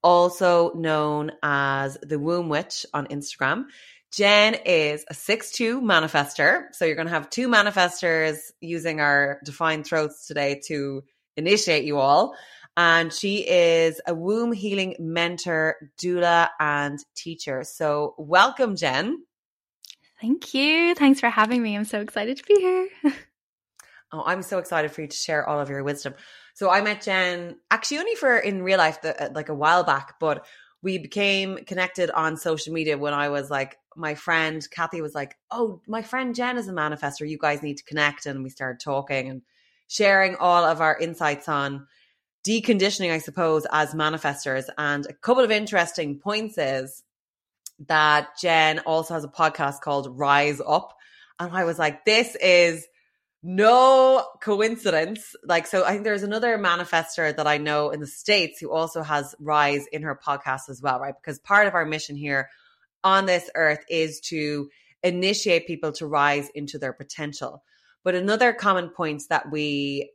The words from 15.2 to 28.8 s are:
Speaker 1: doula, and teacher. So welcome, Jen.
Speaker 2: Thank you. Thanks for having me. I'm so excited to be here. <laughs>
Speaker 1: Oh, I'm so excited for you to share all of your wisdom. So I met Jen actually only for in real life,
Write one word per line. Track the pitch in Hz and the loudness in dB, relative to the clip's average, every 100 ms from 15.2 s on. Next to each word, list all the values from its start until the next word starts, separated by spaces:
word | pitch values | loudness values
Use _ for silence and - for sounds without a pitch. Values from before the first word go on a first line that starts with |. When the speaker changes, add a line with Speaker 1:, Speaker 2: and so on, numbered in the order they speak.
| 170 175 180 160 156 - 143 _ | -2 -4 -2 0 0 -2 -10 _
Speaker 1:
doula, | 180 180 175 170 170 - | -4 2 4 4 4 0
and | 151 147 143 143 - - | 0 0 -2 -6 -14 -16
teacher. | 170 165 - 131 | -14 -12 -8 -6
So | 139 - 156 147 147 - | -8 -4 -2 0 -4 -6
welcome, | 151 180 233 262 247 190 | 2 4 4 2 -2 0
Jen. | 151 131 190 330 - _ _ _ _ _ - - _ _ | -2 0 -2 -6 -10 _ _ _ _ _ -20 -20 _ _
Speaker 2:
Thank | 226 294 - | -2 -2 -2
you. | 269 285 320 339 349 | -2 2 2 2 4
Thanks | 285 269 | 4 4
for | 240 | 2
having | 226 220 247 | 2 2 2
me. | 226 202 | -2 -4
I'm | |
so | 208 214 | -4 -6
excited | 214 - 214 277 | -6 -6 -4 -6
to | - | 4
be | 415 | 4
here. | 370 370 381 - | 6 0 -2 -2
<laughs> | 294 269 - _ _ _ _ _ - - _ | -2 -2 -14 _ _ _ _ _ -20 -20 _
Speaker 1:
Oh, | 156 - | -8 -4
I'm | 185 | -4
so | 185 190 | -4 -6
excited | 180 165 151 | -2 -2 -2
for | 147 | -4
you | 151 | -10
to | - | -8
share | - 156 - | -2 -2 0
all | 147 | -2
of | 139 | -4
your | 139 | -4
wisdom. | 139 143 139 135 - - - | -6 -6 -8 -12 -20 -20 -20
So | - 196 | -4 2
I | 185 | 2
met | 208 208 | 2 -4
Jen | 214 190 180 175 175 - _ | -2 0 0 -2 -10 -16 _
actually | 226 - 294 | -2 0 -4
only | 392 453 | -4 0
for | 277 233 | 2 2
in | 202 196 | 2 -4
real | 185 | 2
life, | 190 | 4